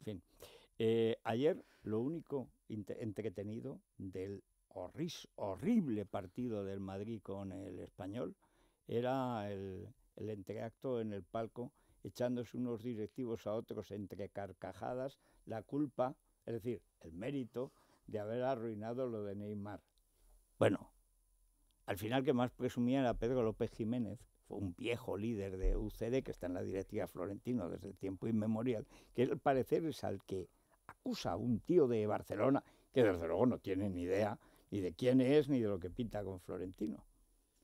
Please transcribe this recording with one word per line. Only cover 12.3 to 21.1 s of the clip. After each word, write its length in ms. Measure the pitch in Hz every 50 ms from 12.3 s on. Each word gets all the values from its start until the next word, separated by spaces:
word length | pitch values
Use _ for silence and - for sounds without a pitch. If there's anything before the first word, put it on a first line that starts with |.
| 123 120 117 - -
unos 260 | 120 123 120 120 107 110
directivos 640 | 123 120 107 107 101 - - 127 113 113 104 -
a 60 | 104 107
otros 380 | 117 117 - 113 110 98 -
entre 360 | 98 107 101 90 101 92 101
carcajadas, 920 | 92 - 101 101 95 95 - - 92 95 - - 127 123 127 131 139 - _ _ _ _ _ _
la 180 | - 110 110 -
culpa, 540 | - 135 143 151 135 - - 127 131 156 - _ _ _ _ _
es 80 | - 117
decir, 280 | 113 98 123 117 - - _ _ -
el 140 | - 82 82
mérito 580 | 87 104 135 143 139 127 110 - 117 131 139 - _ _ _ _ _ _
de 120 | - 107 104
haber 240 | 104 104 117 123 123
arruinado 640 | 131 135 117 113 117 110 104 107 113 120 127 131
lo 160 | 123 113 107 104
de 120 | 101 98
Neymar. 420 | 101 104 104 104 101 101 104 101 - - _ _ _ _ _ _ _ _ _ - - _ _ _ -
Bueno, 320 | 107 110 101 - - - _ _ _ _